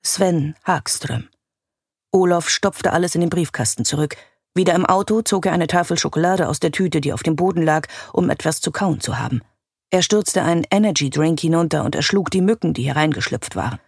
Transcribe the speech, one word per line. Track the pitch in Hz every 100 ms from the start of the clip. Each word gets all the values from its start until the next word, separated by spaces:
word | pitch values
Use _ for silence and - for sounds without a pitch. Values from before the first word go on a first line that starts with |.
Sven | - - 190 170 147 -
Hagström. | - 170 - - - 117 - _ _ _ _ _ _ _ _
Olof | 190 180 175 -
stopfte | - 202 - -
alles | 170 175 165
in |
den | 175
Briefkasten | 175 160 - 120 -
zurück. | 113 147 151 - - _ _
Wieder | 185 185
im | 170 -
Auto | 185 196 214
zog | 220 196 185
er |
eine | 175 160
Tafel | 175 170 170
Schokolade | - 156 175 190 165
aus | 151
der | 165
Tüte, | - 185 151
die | 143
auf | -
dem | 160
Boden | 156 185 175
lag, | 160 156 - - -
um | - 175
etwas | 160 160 -
zu | -
kauen | - 196 143
zu | - 123
haben. | - 123 - _ _ _ _
Er | 185
stürzte | 175 208 - 185
einen | 165 170 160
Energy-Drink | 196 214 156 139 147 156 160
hinunter | 165 165 165 151
und | - -
erschlug | 147 196 -
die | 190
Mücken, | 185 226 165
die | 135
hereingeschlüpft | 131 139 156 147 - 123 - -
waren. | 107 -